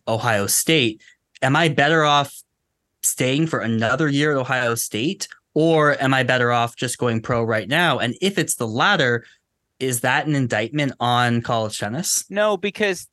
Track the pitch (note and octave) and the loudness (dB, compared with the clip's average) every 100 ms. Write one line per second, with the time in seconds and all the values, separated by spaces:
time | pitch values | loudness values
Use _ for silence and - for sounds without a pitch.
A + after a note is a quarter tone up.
0 | - A2+ A#2 G#2+ G2+ - - D#3+ A#2+ A2 | -4 -2 0 0 0 0 2 2 2 -2
1 | - _ _ - C3 D3 E3 B2+ C#3+ D#3+ | -12 _ _ -4 0 2 2 2 2 4
2 | D3+ C#3+ C#3+ - - _ _ _ _ _ | 4 2 0 -6 -20 _ _ _ _ _
3 | - - B2+ C#3 D#3+ C#3+ G#2+ A2+ A2+ C3+ | -4 -2 0 0 0 -2 -2 0 0 0
4 | D#3 C#3 D3+ C#3 B2 C3 B2 A#2 - G#2+ | 0 0 0 0 -2 -2 -2 -2 -4 -4
5 | C3+ C3+ - - _ - D#3+ D#3+ D3 C#3 | -4 -4 -10 -16 _ 0 4 4 4 2
6 | C3+ C3+ B2 B2+ A#2+ A#2+ A#2 - B2+ - | 2 2 2 2 2 2 0 -4 -6 -2
7 | B2 A2+ A2 B2 A2+ A2 G2 D3 F3 B2+ | -2 -2 -2 -2 0 -2 -2 0 2 0
8 | A#2+ A2+ F#3+ G3 D3 - A#2 A2 F3+ G3 | -2 -2 -2 0 -2 -2 -4 0 2 2
9 | C3 A#2+ - _ _ _ _ - C3 B2 | 2 0 -4 _ _ _ _ -8 -4 -2
10 | B2+ C#3 D3 D3 B2+ G#2+ A2+ D3 C#3+ - | 0 0 0 0 0 -2 -2 -2 -4 -2
11 | A#2+ A#2+ A#2+ A#2 A#2 A#2+ G#2+ - G#2 B2 | 0 2 2 0 0 -2 -2 -4 -6 -6
12 | F#3+ - - G3 G#3+ G3+ G3+ - G#3 F3+ | -4 -4 -4 0 0 0 -4 -2 -2 -4
13 | - | -6